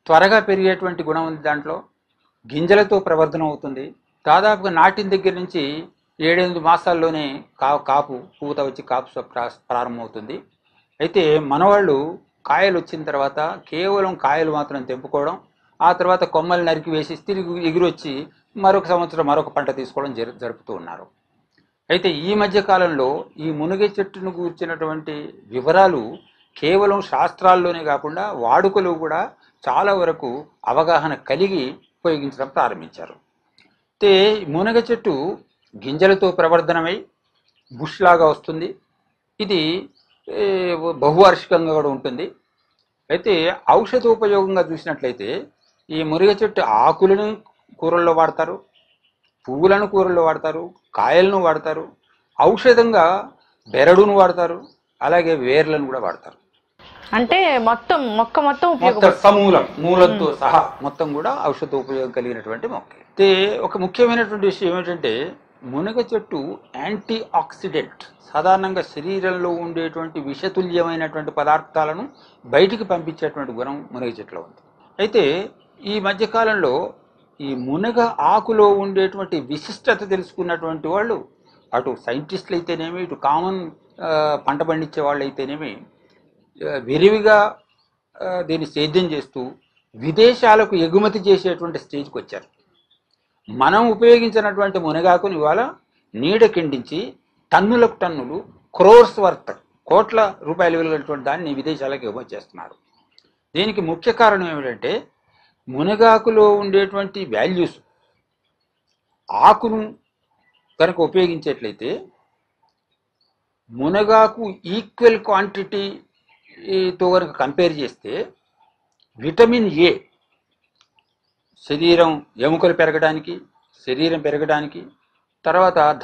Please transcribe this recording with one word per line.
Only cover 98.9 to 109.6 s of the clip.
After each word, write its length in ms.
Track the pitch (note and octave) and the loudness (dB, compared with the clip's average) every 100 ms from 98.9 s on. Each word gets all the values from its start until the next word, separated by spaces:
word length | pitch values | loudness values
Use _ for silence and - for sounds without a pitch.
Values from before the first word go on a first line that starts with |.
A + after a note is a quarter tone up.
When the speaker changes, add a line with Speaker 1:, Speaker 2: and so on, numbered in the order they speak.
| A#3 A#3 - | 10 10 4
Speaker 1:
వర్త్, 360 | F#3+ D#3 - G2+ _ _ - | 0 0 -10 -16 _ _ 0
కోట్ల 480 | F3 G#3+ A3+ G#3 F#3+ | 2 2 0 -2 -4
రూపాయలు 360 | C#3+ E3+ F3 E3 | -10 0 0 0
విలువైనటువంటి 480 | D#3+ D#3 C#3+ D3 C3 | -2 -4 -6 -8 -6
దాన్ని 280 | D#3 E3 | -8 -8
విదేశాలకు 520 | C3+ C#3+ D3 C3+ C#3 A#2+ | -8 -8 -6 -6 -8 -8
ఎగుమతి 300 | G#2+ B2 G#2 | -12 -14 -16
చేస్తున్నారు. 400 | - F2+ E2+ - _ _ _ _ _ _ _ D#3 | -18 -20 -20 -20 _ _ _ _ _ _ _ -4
దీనికి 260 | G#3+ G#3 | -4 -4
ముఖ్య 300 | E3 E3 - | -6 -4 -2
కారణం 400 | A3 A3+ G3+ F3 | 2 2 2 -2
ఏమిటంటే 520 | D3+ C3+ A2 B2 G#3 - _ _ _ _ _ - | -6 -8 -8 -6 -6 -10 _ _ _ _ _ -14
మునగాకులో 840 | C3 E3 G#3 A3+ A3 A3 A3 G#3 G#3 | -4 -2 2 4 4 2 4 4 4
ఉండేటువంటి 720 | G3+ G3 G3 G3+ G3 G3+ F3+ | 0 0 0 -4 -8 -8 -6
values 500 | G#2+ C#3 F#3 E3+ - _ _ _ _ _ _ _ _ _ _ _ _ _ _ _ | -2 -2 0 -4 -6 _ _ _ _ _ _ _ _ _ _ _ _ _ _ _
ఆకును 640 | G2+ D#3 G#3+ | 4 4 4